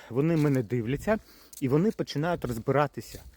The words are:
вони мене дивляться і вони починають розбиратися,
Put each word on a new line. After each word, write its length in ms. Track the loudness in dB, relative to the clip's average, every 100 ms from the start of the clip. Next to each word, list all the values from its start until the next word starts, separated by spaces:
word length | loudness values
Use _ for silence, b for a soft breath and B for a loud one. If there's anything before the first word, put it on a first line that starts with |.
| -6
вони 280 | -2 2 2
мене 260 | 2 2
дивляться 540 | 0 -2 -2 -2 -2 -2 B B B -4
і 60 | 2
вони 240 | 4 2
починають 540 | 0 -4 -2 -2 -2 -4
розбиратися, 800 | -4 0 2 2 -2 -14 -16 -18